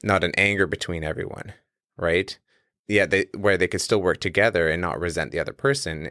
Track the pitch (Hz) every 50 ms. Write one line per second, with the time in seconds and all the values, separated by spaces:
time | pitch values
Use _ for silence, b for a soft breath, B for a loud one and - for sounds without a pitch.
0 | - 104 98 92 87 85 - - 98 101 101 95 95 78 - - - - 87 80
1 | 78 78 80 - 90 - - - - 101 - - _ _ _ _ _ _ _ -
2 | 87 85 85 90 98 - - - _ _ _ _ _ _ _ _ _ - 104 101
3 | 95 78 98 95 95 - - 101 101 104 98 87 92 87 - 92 - - 117 104
4 | 90 90 80 - - 95 85 98 104 117 110 87 82 80 80 85 90 85 - -
5 | 87 87 78 82 76 57 - 82 78 - - - - 139 139 139 - 85 80 76
6 | 78 -